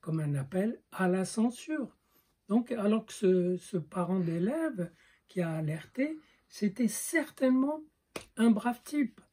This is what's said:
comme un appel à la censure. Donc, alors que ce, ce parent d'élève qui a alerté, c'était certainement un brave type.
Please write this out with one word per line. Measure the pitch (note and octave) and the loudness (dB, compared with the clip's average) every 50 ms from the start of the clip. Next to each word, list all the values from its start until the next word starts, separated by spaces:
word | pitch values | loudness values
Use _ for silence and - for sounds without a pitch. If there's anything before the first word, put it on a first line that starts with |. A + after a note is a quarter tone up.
comme | - - D#3+ D#3+ | -4 -2 -2 -2
un | D3+ D3 C#3+ | 0 0 -2
appel | C#3 C3+ C#3 - F#3 G3+ A3+ A#3+ - _ _ | -2 -4 -2 -2 0 0 0 -2 -6 _ _
à | - - F#3+ F3+ | -4 0 2 2
la | F3+ F#3+ F#3+ | 2 2 0
censure. | F#3 - A3+ A3 B3 A#3+ - - - D#4 D4+ B3+ - _ _ _ _ _ _ _ _ _ _ _ - | -2 0 0 0 0 0 -4 -8 -6 -4 -4 -4 -8 _ _ _ _ _ _ _ _ _ _ _ 0
Donc, | G3 A#3 A#3 - | 0 0 2 0
alors | B3 A#3 G3+ G#3 G#3+ A3 G#3+ | -4 0 2 2 2 2 0
que | - | -6
ce, | - - G#3+ F#3 F#3 F3+ F3 F3+ F3+ | -8 0 4 4 4 4 4 2 0
ce | F3+ - - - | -2 -6 -4 -4
parent | F3+ D3 - - F3+ F3 E3+ F#3+ F#3+ | -4 -4 -4 -4 -4 -2 0 0 0
d'élève | F3+ E3 E3 E3+ F3 G#3+ C#4+ E4 D#4+ D#4 B3+ F#3 F3 F3 _ _ _ _ _ _ _ _ | 0 0 0 0 0 -2 0 -2 -2 -4 -2 -4 -6 -8 _ _ _ _ _ _ _ _
qui | - F#3 | -4 -4
a | F3 E3 | -2 -2
alerté, | D#3+ D#3+ D#3+ D3+ D#3 D#3+ D#3 - _ - C4+ D4+ D#4+ D#4 _ _ _ _ _ _ | -2 -4 -4 -4 -4 -6 -10 -12 _ -4 -4 -2 -4 -10 _ _ _ _ _ _
c'était | - - G#3 G3+ - - B3 G#3+ | -8 -2 -2 -2 0 2 0 0
certainement | - - - - - E4 C#4+ - - - C4+ B3+ B3+ C4 C4+ C#4+ D4+ D#4 D#4 - _ _ _ _ _ - - - _ | 0 -2 -8 -2 0 0 -2 -2 -4 0 2 4 4 4 2 0 -2 -6 -8 -16 _ _ _ _ _ -16 -16 -14 _
un | - A3+ A#3 | 2 4 4
brave | A3 G#3 - A#3+ A#3+ - | 4 4 2 -2 -4 -4
type. | _ - C#4+ D4 C#4 A3 - - - _ | _ -6 -2 -2 -2 -2 -4 -14 -20 _